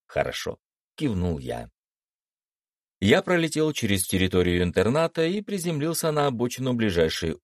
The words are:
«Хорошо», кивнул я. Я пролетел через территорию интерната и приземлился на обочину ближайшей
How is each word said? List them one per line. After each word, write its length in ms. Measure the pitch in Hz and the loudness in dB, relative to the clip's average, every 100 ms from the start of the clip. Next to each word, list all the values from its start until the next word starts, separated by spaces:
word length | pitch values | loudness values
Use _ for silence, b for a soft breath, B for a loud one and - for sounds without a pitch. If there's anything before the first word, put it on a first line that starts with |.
| _ | _
«Хорошо», 520 | 71 64 - - - _ _ _ - | -2 -2 -4 -8 -10 _ _ _ -6
кивнул 420 | 147 92 87 76 | -2 0 -2 -2
я. 320 | 62 58 58 _ _ _ _ _ _ _ _ _ _ _ _ - | -6 -8 -10 _ _ _ _ _ _ _ _ _ _ _ _ -2
Я 220 | 98 170 | 4 4
пролетел 500 | - 175 160 147 156 | 4 0 0 0 0
через 340 | 143 110 98 - | 0 0 0 0
территорию 560 | 92 92 92 90 87 | 0 2 2 2 2
интерната 600 | 90 90 101 143 165 - | 2 2 2 2 0 0
и 160 | 160 202 | -2 -2
приземлился 720 | 208 202 170 151 156 160 165 | -4 -6 -4 -2 -2 -2 -2
на 140 | 151 143 | 0 0
обочину 480 | 117 123 123 127 | 0 -2 -2 -4
ближайшей 640 | 123 110 85 80 - 82 76 | 0 2 4 2 0 -4 -6